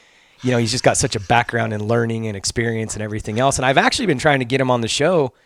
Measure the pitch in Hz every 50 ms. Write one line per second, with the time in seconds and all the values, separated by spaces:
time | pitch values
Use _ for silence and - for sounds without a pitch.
0 | _ _ _ _ _ _ _ - - 123 123 117 117 107 127 117 - 127 107 -
1 | - 127 - 107 98 - 120 120 120 - - 117 113 113 107 104 104 107 120 120
2 | 117 113 113 113 113 110 101 98 - - - 120 113 117 113 113 110 104 - 107
3 | 107 107 107 107 - 113 104 117 131 135 - - 127 135 135 165 214 254 - -
4 | 247 185 143 120 - 156 143 135 127 117 131 135 131 127 123 120 113 107 - -
5 | 143 170 190 160 139 123 - _ _